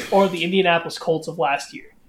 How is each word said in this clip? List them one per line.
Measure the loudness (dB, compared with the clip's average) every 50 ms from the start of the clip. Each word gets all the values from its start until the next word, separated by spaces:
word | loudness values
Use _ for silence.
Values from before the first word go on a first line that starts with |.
| -2 2
are | 4 4 4 4
the | 2 -2 -2
Indianapolis | 0 2 4 4 4 2 2 0 -4 -10 -6
Colts | -2 -2 -2 -2 -2
of | -8 -4 -2
last | -2 0 0 -4 -6 -12
year. | -16 -18 -18 -20 _ _ _